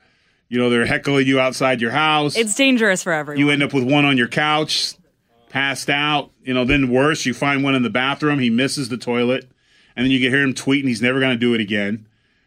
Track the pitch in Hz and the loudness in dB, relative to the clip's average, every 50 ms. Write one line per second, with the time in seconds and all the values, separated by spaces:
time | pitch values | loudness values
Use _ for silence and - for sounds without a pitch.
0 | _ _ _ _ _ _ _ _ _ - 120 123 123 120 120 117 117 107 147 143 | _ _ _ _ _ _ _ _ _ -6 -2 0 2 2 2 2 2 2 0 -2
1 | - 147 139 139 135 131 135 131 131 131 120 - 139 131 131 113 117 113 123 147 | 0 0 2 2 2 2 2 2 2 0 0 0 0 0 0 0 -2 -2 0 0
2 | 156 156 151 151 147 147 - 226 226 214 - - 277 269 254 226 220 202 185 175 | 2 2 2 2 0 0 0 -2 -2 -2 0 2 2 4 4 4 2 2 0 0
3 | - 185 165 151 147 147 147 143 143 147 147 139 143 120 135 135 123 127 147 147 | -2 -2 -4 -4 -4 -4 -2 0 2 2 2 0 0 0 0 0 0 2 2 2
4 | 143 143 139 123 120 120 - 156 151 151 151 156 156 151 - - - - - _ | 2 2 2 2 0 0 0 -2 0 0 0 0 0 -2 -4 -4 -4 -6 -8 _
5 | _ _ _ _ _ _ _ _ _ _ - 135 139 139 131 135 - 160 143 143 | _ _ _ _ _ _ _ _ _ _ -6 -4 -4 -4 -4 -6 -4 -4 -2 -2
6 | 147 151 147 123 - - _ _ - 131 127 127 123 120 143 143 135 123 123 127 | 0 0 -2 -2 -4 -6 _ _ -8 -4 -2 -2 0 2 2 2 2 2 2 2
7 | 139 156 160 - - 127 117 - 147 143 139 135 139 139 135 127 120 113 101 127 | 2 2 0 0 -2 -4 -4 -2 -2 -2 0 0 0 0 0 0 0 0 -2 -2
8 | 131 135 139 - 151 151 147 139 127 117 113 120 135 135 - 147 131 110 127 110 | -2 -2 -2 -2 -2 0 0 0 0 0 2 2 0 0 -2 -4 -6 -6 -8 -8
9 | - 123 120 120 120 123 127 127 - - _ _ _ _ _ _ _ _ - 110 | -6 -4 -2 0 0 0 0 -2 -4 -10 _ _ _ _ _ _ _ _ -6 -2
10 | 123 131 131 127 127 123 127 143 143 135 123 - - 135 135 143 135 131 117 101 | 0 0 2 2 2 2 2 2 0 0 -2 -4 -2 0 0 0 0 0 -2 0
11 | 120 123 131 135 131 131 123 113 120 120 120 113 107 95 107 104 101 101 113 113 | 0 0 0 0 0 0 0 0 0 0 0 0 -2 -2 -2 -2 -2 -4 -6 -8
12 | - _ _ _ _ _ _ _ _ | -10 _ _ _ _ _ _ _ _